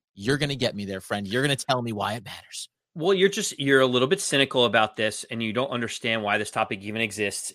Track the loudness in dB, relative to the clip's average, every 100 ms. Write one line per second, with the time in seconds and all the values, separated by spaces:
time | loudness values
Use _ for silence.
0 | _ -6 -2 0 -2 0 -2 -2 -6 -8
1 | -6 -6 -2 0 0 0 0 -2 -2 -4
2 | -4 -6 -10 -16 -16 -14 -14 _ _ -2
3 | 0 4 4 2 -4 -2 4 6 6 4
4 | 2 2 2 2 2 4 4 4 2 0
5 | -2 -2 -8 -6 -4 -2 -2 -4 -6 -4
6 | -2 -2 0 0 0 -2 -2 -4 -6 -4
7 | -4 -2 -4 -4 -10